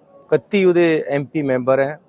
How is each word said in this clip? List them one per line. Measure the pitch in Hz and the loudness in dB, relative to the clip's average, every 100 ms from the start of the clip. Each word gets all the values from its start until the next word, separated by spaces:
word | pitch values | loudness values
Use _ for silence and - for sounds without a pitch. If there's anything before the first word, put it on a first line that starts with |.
| _ - | _ -20
ਇਕੱਤੀ | - 156 - 208 185 | -4 -4 -2 0 2
ਉਹਦੇ | 175 170 156 - | 4 2 0 -2
ਐਮ | 139 143 | -6 -4
ਪੀ | 160 | -6
ਮੈਂਬਰ | 139 127 123 135 | -2 -2 0 0
ਹੈ, | 135 151 | -2 -6